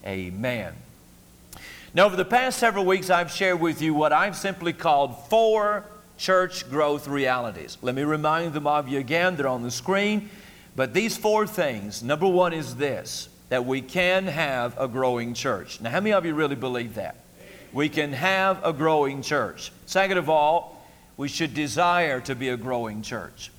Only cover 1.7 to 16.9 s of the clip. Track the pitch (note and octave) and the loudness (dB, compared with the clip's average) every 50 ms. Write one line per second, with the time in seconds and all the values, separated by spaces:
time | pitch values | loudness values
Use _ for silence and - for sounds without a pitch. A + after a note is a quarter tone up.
1.7 | - - - - - E3+ F#3+ G#3 F3+ F3+ F3+ - A3+ B3 C4 B3+ - - A#3 A#3 | -20 -20 -20 -4 4 4 4 4 4 0 0 2 2 2 2 2 0 2 2 2
2.7 | G3 G3+ F#3+ F3+ F#3+ G3 F#3 F3+ F3+ E3+ F3 D#3 - - G3 F#3 F3+ E3+ E3 E3 | 2 2 2 2 2 2 4 2 2 2 2 -2 -2 0 0 2 2 2 2 0
3.7 | D#3 - D3+ D#3+ D3+ D3 D3+ D3+ D3+ D#3 F#3 G#3 F3 - - G3 F#3 F#3+ E3+ E3+ | 0 0 0 0 2 4 4 4 4 4 2 2 -2 -4 -4 -6 -6 -2 -4 -6
4.7 | E3+ - - E3 D3 C#3+ C#3+ C3 A#2 - - - A3 A3+ A3+ A3 A3 G#3+ G#3 G#3 | -6 0 2 2 4 4 2 0 -2 -12 -4 2 4 4 6 6 4 4 2 2
5.7 | G#3 G3+ G3+ - - - - - - - - - F#3+ F#3 F#3 F3+ - - - B2 | 0 -2 -6 -10 -20 -20 -20 -20 -12 -8 0 2 4 4 4 2 -4 -10 -10 -4
6.7 | B2+ D3+ D3+ D3 D3 D3 - C#3 C#3+ C#3+ C3+ B2+ B2+ B2+ A#2+ A2+ F#2+ F2+ D2 A#1+ | 0 2 2 2 2 -2 -2 -4 -2 0 2 2 2 0 0 -4 -6 -8 -12 -14
7.7 | - - - B2 B2+ C3+ D3 D3 D#3 D3+ D3+ D#3 D#3 E3 E3+ E3+ C#3+ D3+ C#3+ D3 | -14 -6 -4 -4 -2 0 0 0 0 2 2 2 2 2 0 -2 -4 -2 0 2
8.7 | D3 D3 C#3+ B2+ C#3 C#3 C3+ A#2 D3+ E3 F3 F#3 F3+ D3 C#3 C3+ B2+ B2 A#2+ A#2+ | 2 2 0 0 -2 -4 -2 0 0 2 2 2 0 0 0 0 0 -2 -4 -6
9.7 | A#2 - - - F#3+ G3 G3+ G#3 G#3+ G#3 G#3 - - - - - - - - - | -6 -6 -2 0 0 2 2 2 0 0 -2 -6 -18 -20 -20 -20 -20 -20 -20 -14
10.7 | - C3+ C3 B2 G#2 F#3 A3 A3+ - - G#3 G#3+ G#3+ G#3+ G#3+ - - F#3 E3 C#3+ | -4 -2 -2 0 2 0 0 0 -4 0 0 2 4 4 2 0 0 -2 -2 -2
11.7 | A#2+ G#2+ G2 G#2 G2+ - A#2 A#2+ D3 D#3 F3+ G3 F3+ F3+ F3+ F3 E3 D#3+ D3 A#2+ | -2 -4 -8 -10 -10 -8 -2 -2 0 2 2 4 4 4 4 4 2 -2 -6 -8
12.7 | A#2+ A#2+ C#3+ C#3+ A#2+ F#2+ - - - - - - - - - - B2+ B2+ B2 B2+ | -4 -2 -2 -2 -2 -4 -6 -8 -10 -12 -12 -14 -18 -20 -6 -2 -2 0 0 0
13.7 | C3 C3+ B2+ - - F3+ F3+ F3+ F#3 F#3+ F#3+ F#3 C#3+ D#3+ E3 C#3+ C3 B2+ A#2+ A#2+ | -2 -2 -4 -4 -2 0 2 2 2 2 0 -2 -2 -2 -2 0 0 -2 -2 -2
14.7 | A#2+ - C3+ B2+ A2 B2+ C3 B2+ B2 A#2+ A#2 A#2+ A#2+ A#2 - C#3 A2+ F#2 E2 - | -2 -4 -4 -2 0 0 0 2 2 0 -2 -4 -6 -4 -2 -2 -2 -2 -4 -12
15.7 | - - G#2+ A2+ B2+ F3 G3+ G#3+ G#3+ F#3+ E3+ E3+ D#3 D3+ D#3+ C#3+ C#3 B2 A#2 B2+ | -14 -8 -6 -2 -2 0 2 2 2 2 2 0 0 0 0 0 0 -2 -4 -4
16.7 | B2 A#2+ A#2+ A2+ | -2 -4 -4 -6